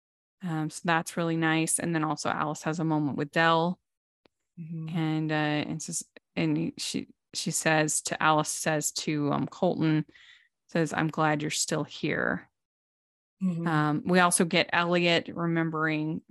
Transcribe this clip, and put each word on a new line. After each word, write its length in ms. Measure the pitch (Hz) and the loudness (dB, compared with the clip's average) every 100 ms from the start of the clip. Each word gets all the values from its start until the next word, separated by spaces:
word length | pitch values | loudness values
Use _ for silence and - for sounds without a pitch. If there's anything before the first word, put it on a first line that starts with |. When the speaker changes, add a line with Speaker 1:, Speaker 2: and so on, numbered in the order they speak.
| _ _ _ _ 180 | _ _ _ _ -6
Speaker 1:
Um, 240 | 156 156 | -4 -4
so 120 | - | -4
that's 320 | 175 165 - - | 0 0 0 -2
really 200 | 165 165 | -2 0
nice. 440 | 160 160 160 - | 2 2 2 0
And 140 | 170 | 0
then 100 | 160 | 0
also 240 | 156 151 156 | 0 -2 -2
Alice 320 | - 151 156 | -2 -4 -4
has 160 | 160 156 | -4 -2
a 60 | |
moment 340 | 160 151 147 131 | 0 0 0 -2
with 140 | 147 | -2
Dell 480 | 165 165 165 175 180 _ _ _ _ _ _ _ - | 2 4 4 2 -2 _ _ _ _ _ _ _ -16
Speaker 2:
Mm-hmm. 360 | 160 165 160 160 | -12 -10 -6 -2
Speaker 1:
and, 360 | 156 156 156 | 0 0 0
uh, 20 | |
and 480 | 151 151 147 - 160 | 0 0 0 -2 -6
says, 220 | - 165 - - _ 185 | -6 -8 -8 -18 _ -2
and 360 | 160 151 165 - | 0 0 -2 -4
she, 300 | - - - _ _ | -6 -6 -8 _ _
she 160 | - 180 | -8 -4
says 500 | - 160 156 156 - | 0 2 2 2 0
to 200 | - - | -4 0
Alice, 260 | 156 151 151 | 2 4 2
says 440 | - 165 156 - | -2 -2 -2 -2
to, 400 | - - 151 143 | -4 -2 0 0
um, 140 | 143 151 | 0 -2
Colton, 560 | - 180 - 160 156 - - - - _ _ _ | 0 0 2 2 2 0 -10 -20 -20 _ _ _
says, 240 | 170 151 | -2 -2
"I'm 160 | - 160 | 0 -2
glad 340 | 165 156 151 | 2 0 0
you're 80 | 151 | -2
still 340 | - - 156 | -4 -2 -2
here." 640 | 143 - 160 80 60 180 - _ _ _ _ _ _ _ _ - | -4 -6 -4 -2 -2 -2 -8 _ _ _ _ _ _ _ _ -4
Speaker 2:
Mm-hmm. 260 | 185 165 170 | -2 -2 0
Speaker 1:
Um, 340 | 151 151 151 - | 2 2 0 2
we 140 | 180 | 4
also 240 | 175 180 | 6 4
get 260 | 170 175 - | 2 2 2
Elliot 580 | 170 175 175 175 170 - | 0 2 2 4 2 0
remembering 880 | - 170 165 165 156 156 151 156 170 - | -4 -2 0 0 -2 -2 -2 -2 -6 -8